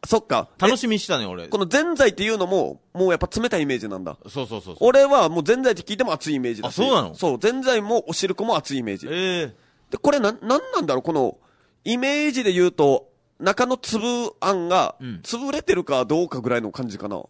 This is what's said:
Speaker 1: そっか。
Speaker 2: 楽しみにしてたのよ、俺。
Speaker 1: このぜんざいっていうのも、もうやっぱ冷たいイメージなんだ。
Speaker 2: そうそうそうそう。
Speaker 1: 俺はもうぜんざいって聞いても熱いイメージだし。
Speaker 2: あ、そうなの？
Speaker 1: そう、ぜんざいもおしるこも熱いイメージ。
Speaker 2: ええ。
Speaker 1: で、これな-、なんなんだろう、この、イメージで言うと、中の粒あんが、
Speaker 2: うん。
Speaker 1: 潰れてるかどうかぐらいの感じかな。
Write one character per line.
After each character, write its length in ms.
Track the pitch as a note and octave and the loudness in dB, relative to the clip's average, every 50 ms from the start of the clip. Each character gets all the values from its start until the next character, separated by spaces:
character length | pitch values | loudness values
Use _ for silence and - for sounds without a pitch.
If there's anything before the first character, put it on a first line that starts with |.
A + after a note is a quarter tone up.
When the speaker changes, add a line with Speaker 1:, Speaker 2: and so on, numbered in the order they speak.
| - | -2
Speaker 1:
そ 120 | - - A3 | 2 0 0
っ 80 | - | 2
か。 220 | _ C#3 A2+ F#2 - _ _ | _ -2 -2 -2 -4 _ _
Speaker 2:
楽 200 | - G3 B3+ B3+ | 2 2 2 2
し 80 | - | 0
み 100 | A#3+ A3 | 0 0
に 20 | G3+ | 0
し 80 | - | 0
て 60 | - F3+ | -2 -2
た 60 | C3+ | -2
の 60 | A2 | -2
よ、 60 | G2 | -4
俺。 180 | F2+ F2+ E2+ E2 | -6 -8 -8 -4
Speaker 1:
こ 100 | - G#3+ | -2 -2
の 80 | G3 | -2
ぜ 160 | E3+ E3+ C#4 D#4 | 2 2 2 2
ん 120 | E4+ E4+ | 2 2
ざ 120 | C#4 C#4 | 4 4
い 40 | A#3 | 4
っ 20 | - | 4
て 80 | - G3 | 2 -2
い 60 | G#3+ | -2
う 80 | A3+ G#3 | 0 0
の 80 | F#3 | 0
も、 340 | F3 F#3+ F#3 C#3 C#2+ C#2 - _ _ _ | 0 0 0 0 -2 -4 -10 _ _ _
も 140 | F3 F#3 F#3 | 0 2 2
う 20 | |
や 60 | F3 | 2
っ 20 | D#3 | 2
ぱ 100 | - - - | 0 -2 -2
冷 160 | G#3+ A3+ A#3+ | -2 -2 0
た 80 | A3 F3+ | 0 0
い 40 | D3+ | 0
イ 40 | |
メ 80 | C#3+ C3+ | 0 -2
ー 40 | A#2+ | -2
ジ 80 | G2+ G#2+ | -4 -6
な 100 | G2+ F#2 | -8 -8
ん 60 | F#2 | -8
だ。 120 | E2+ D2+ - _ G2+ | -10 -12 -14 _ -12
Speaker 2:
そ 160 | - C#3 C3 | -8 -8 -8
う 20 | |
そ 120 | A2+ A2+ G#2 | -6 -8 -10
う 20 | |
そ 0 | |
う 20 | F#2+ | -10
そ 100 | F#2+ E2+ | -12 -6
う。 40 | - | 2
Speaker 1:
俺 240 | - A#3 B3+ C4+ C#4 | 4 6 8 8 6
は 240 | C#4 C#4 C4+ G#3 D#3+ | 6 6 4 4 4
も 120 | D#3+ E3+ | 2 0
う 20 | D3+ | 2
ぜ 140 | C#3+ A3+ | 2 2
ん 60 | B3+ C4 | 2 4
ざ 60 | B3+ | 0
い 40 | A3 | 0
っ 20 | |
て 60 | E3 E3+ | 0 -4
聞 100 | - G#3 | -10 -2
い 40 | F#3+ | -2
て 60 | B3+ | 0
も 80 | A#3 E3 | -2 -2
熱 160 | D3 - D#3+ | -4 -2 -2
い 60 | D3+ | -2
イ 40 | C3+ | -2
メ 120 | B2+ B2 A#2 | -2 -2 -4
ー 20 | |
ジ 80 | G#2 A2 | -4 -6
だ 80 | A#2 | -8
し。 100 | - - | -2 0
Speaker 2:
あ、 40 | G#3+ | 2
そ 60 | C4+ | 2
う 40 | C4 | 4
な 80 | F#3+ B2+ | 2 2
の？ 120 | F2 D#2+ | 0 -6
Speaker 1:
そ 200 | - - E3+ C3 | -2 -2 -2 -2
う、 40 | A#2 | 2
ぜ 140 | - G#3+ B3 | 0 0 0
ん 80 | C4 | 2
ざ 160 | C4 C4 B3+ | 0 0 0
い 60 | A3+ G#3 | 0 0
も 260 | G#3 A#3 A#3 - - | 0 0 -2 0 -2
お 60 | E3 | -6
し 120 | - - | -2 -2
る 80 | F#3+ F#3 | -2 -2
こ 120 | - G3 | -2 -2
も 100 | A3+ A3 | 0 0
熱 180 | D#3+ - - C#3 | -2 -2 -4 -6
い 40 | C3+ | -4
イ 40 | A#2+ | -4
メ 120 | A2 G2 | -4 -6
ー 20 | |
ジ。 120 | F#2+ - - | -6 -6 -6
Speaker 2:
え 420 | D3+ F3 F#3 F#3+ F3+ F3 E3 C3 G#2 | -6 -4 -2 -2 -2 -2 -4 -6 -8
え。 20 | _ _ _ _ _ _ _ | _ _ _ _ _ _ _
Speaker 1:
で、 80 | - - | -10 0
こ 120 | _ C#4+ | _ 2
れ 80 | C#4+ C#4+ | 2 4
な-、 120 | A#3+ G3+ A3 - | 2 0 0 -2
な 180 | - G#3+ B3 D4 | -2 0 0 0
ん 20 | B4+ C5 B4+ | 0 -2 -4
な 80 | - | -4
ん 60 | F#3 | 0
だ 80 | D#3 C3+ | 0 -2
ろ 60 | B2+ | -2
う、 20 | B2 | -2
こ 100 | - D#3+ | -2 0
の、 240 | D3+ C3 A2 - _ _ _ _ _ _ _ _ _ _ | 0 0 0 -2 _ _ _ _ _ _ _ _ _ _
イ 140 | F3 A3+ B3 | -4 -2 0
メ 300 | B3 C4+ C#4+ D4 D4+ D4+ | 0 0 0 0 0 0
ー 40 | C4 | 0
ジ 120 | B3 B3 | 0 0
で 80 | G#3 F#3 | 0 4
言 160 | F3 F3+ F3+ | 4 4 2
う 40 | F3 | 4
と、 380 | - D#3 C#3+ C3+ - - _ _ _ _ _ _ _ | 4 4 4 4 2 0 _ _ _ _ _ _ _
中 260 | - F#3 G#3 - B3 | 0 0 2 2 2
の 100 | B3 B3+ | 0 0
粒 300 | B3 - - - A3+ G3+ A#3+ B3 A#3+ A#3+ - - _ | -4 -4 -4 -4 -2 0 0 -2 -2 -4 -6 -6 _
あ 120 | - F#3+ G3 | -2 0 0
ん 140 | F#3 E3+ E3+ | 0 0 2
が、 280 | F3+ F#3 C#3+ - - _ | 2 2 2 0 -2 _
Speaker 2:
う 40 | C3+ | -12
ん。 160 | B2+ A2+ E2+ - | -12 -12 -12 -8
Speaker 1:
潰 280 | - - A#3 C4 C#4 | -8 -8 -6 -4 -4
れ 120 | C#4 D4+ D4+ | -4 -4 0
て 120 | - - | 0 0
る 100 | F3 F3 | 0 2
か 220 | - C#3+ B2+ B2+ | 0 0 0 2
ど 160 | - D3 D#3+ F3 | 2 2 0 0
う 60 | E3 | -2
か 100 | - B2+ | -4 -6
ぐ 80 | A#2 B2+ | -2 -2
ら 80 | B2 | -2
い 60 | A#2+ A2+ | -2 -2
の 100 | G#2 - | -4 -8
感 160 | - B2+ A#2+ | -8 -8 -8
じ 80 | G2 | -8
か 120 | G#2 - G#2 | -10 -10 -8
な。 140 | G2+ E2+ - - | -8 -10 -10 -14